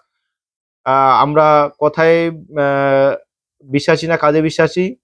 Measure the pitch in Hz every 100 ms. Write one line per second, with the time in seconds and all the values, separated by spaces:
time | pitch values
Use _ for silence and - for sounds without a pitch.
0 | _ _ _ _ _ _ _ _ - 135
1 | 135 120 143 151 156 151 143 - 151 151
2 | 165 170 165 160 - 151 139 139 139 135
3 | 139 120 _ _ _ _ 139 139 160 160
4 | 160 165 151 151 156 151 160 180 185 254